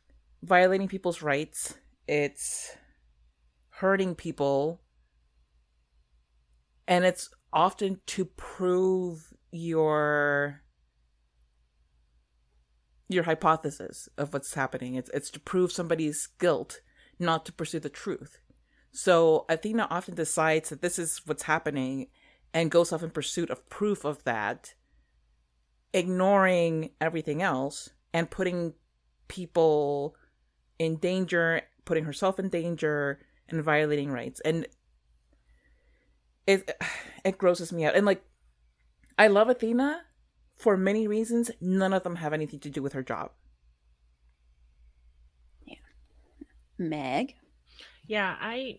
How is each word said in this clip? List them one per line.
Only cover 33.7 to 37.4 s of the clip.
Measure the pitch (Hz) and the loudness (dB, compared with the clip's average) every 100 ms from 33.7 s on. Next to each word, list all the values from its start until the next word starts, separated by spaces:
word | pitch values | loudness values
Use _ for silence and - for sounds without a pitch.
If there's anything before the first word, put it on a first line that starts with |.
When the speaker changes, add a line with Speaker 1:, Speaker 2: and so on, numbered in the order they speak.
| 151 151 147 143 | 2 2 0 -2
Speaker 1:
rights. | 127 127 - | -6 -8 -4
And | 156 165 - _ _ _ _ _ _ _ _ _ _ _ _ _ _ _ _ _ - | -2 -2 -4 _ _ _ _ _ _ _ _ _ _ _ _ _ _ _ _ _ 2
it, | 196 - - - - | 2 0 -8 -8 -10
<sighs> | - - | -14 -4
it | 190 | -4
grosses | 190 | 2